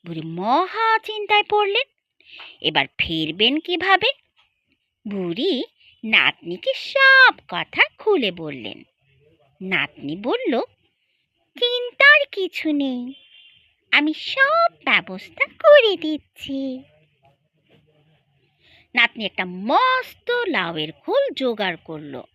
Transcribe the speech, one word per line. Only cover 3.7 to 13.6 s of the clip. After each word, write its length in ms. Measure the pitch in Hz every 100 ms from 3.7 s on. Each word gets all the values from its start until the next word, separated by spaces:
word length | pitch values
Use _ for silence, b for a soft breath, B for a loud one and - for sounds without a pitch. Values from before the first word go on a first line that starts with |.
| 349 370 370 440 554 _ _ _ _ _ _ _ _ 214
বুড়ি 560 | 202 180 170 349 262 - _ b b
নাতনিকে 680 | 214 214 139 - 170 180 523
সব 600 | 523 - 554 539 539 494 - -
কথা 340 | 175 160 - 605 _
খুলে 320 | - 381 214
বললেন। 520 | 175 160 135 104 - - _ _ _ _ _ _ _
নাতনি 540 | 190 175 147 - 139 170
বলল, 440 | 226 480 480 240 494 _ _ _ _ _ _ _ _ -
"চিন্তার 640 | 480 494 494 - 571 587 571
কিছু 400 | - 370 - 320
নেই, 420 | 294 277 247 247 269 _ - - _